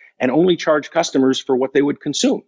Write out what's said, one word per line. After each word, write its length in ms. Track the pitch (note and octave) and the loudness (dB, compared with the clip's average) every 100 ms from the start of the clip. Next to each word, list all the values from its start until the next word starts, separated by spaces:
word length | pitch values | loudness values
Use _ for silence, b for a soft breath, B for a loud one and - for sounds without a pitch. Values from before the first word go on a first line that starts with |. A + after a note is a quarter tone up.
| b b | b b
and 120 | B2+ | -2
only 260 | C3+ F#3 E3+ | 2 2 0
charge 340 | - D3+ C#3+ | 0 0 0
customers 480 | E3 D#3+ C#3+ C3 C3 | -4 -2 0 2 0
for 180 | - B2+ | -2 -2
what 180 | C3 | 0
they 80 | - | 0
would 180 | C#3+ - | 0 -2
consume." 420 | D3+ C#3 C#4 A3 | -6 -2 -2 -2